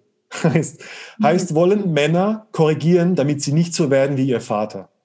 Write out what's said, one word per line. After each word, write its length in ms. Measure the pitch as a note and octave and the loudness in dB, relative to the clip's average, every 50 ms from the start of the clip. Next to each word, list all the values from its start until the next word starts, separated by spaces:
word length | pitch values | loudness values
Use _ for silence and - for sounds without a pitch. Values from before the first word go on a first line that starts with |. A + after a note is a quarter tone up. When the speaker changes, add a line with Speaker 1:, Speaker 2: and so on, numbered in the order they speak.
| _ _ _ _ | _ _ _ _
Speaker 1:
<laughs> 240 | _ _ - - | _ _ -10 -2
Heißt, 380 | - E3 - E3 C#3+ - - - - - - - - - - - | -2 0 2 0 -2 -2 -8 -16 -20 -20 -20 -20 -20 -20 -6 0
Speaker 2:
Mhm. 60 | G#3+ | 2
Speaker 1:
heißt, 300 | C#3+ E3+ F#3 F#3 - D#3 | 2 2 2 0 0 0
wollen 380 | D#3 F3 F3+ G#3 G#3 F#3+ F3+ | 2 4 4 2 2 0 0
Männer 540 | D#3+ C#3+ D3 D3+ E3 F3 F#3+ G#3 A3 G#3+ - _ | 0 0 0 2 2 0 0 0 -2 -6 -8 _
korrigieren, 640 | - - D#3+ D3+ D#3 - C#3+ E3 F3+ F3 E3+ F3+ F#3 | -2 0 2 2 2 0 2 2 2 4 4 2 0
damit 280 | C3+ C3 D3 D3 C#3+ | 0 0 -2 -2 -2
sie 100 | - D3 | -2 0
nicht 220 | C#3 D#3+ E3+ E3+ - | 0 0 0 0 0
so 160 | - E3+ C3 | -2 0 2
werden 260 | C3+ C3+ C3+ C#3+ C#3+ | 2 2 2 0 0
wie 120 | C3 C3+ C3+ | -2 -2 0
ihr 120 | B2 A2 | -2 -4
Vater. 480 | A2+ - A#2 G#2 G#2+ G#2+ - G2 F#2 - _ _ | -2 -4 -4 -4 -4 -6 -8 -14 -16 -18 _ _